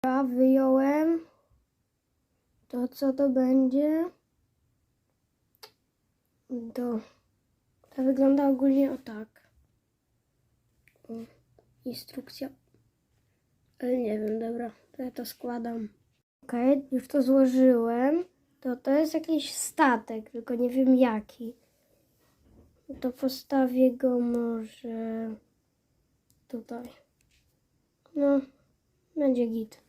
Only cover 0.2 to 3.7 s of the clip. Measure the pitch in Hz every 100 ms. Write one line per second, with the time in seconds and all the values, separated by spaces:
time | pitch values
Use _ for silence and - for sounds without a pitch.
0.2 | 269 247 262 262 262 262 269 294 320 330
1.2 | - _ _ _ _ _ _ _ _ _
2.2 | _ _ _ _ _ 247 254 - 277 269
3.2 | 277 254 254 262 262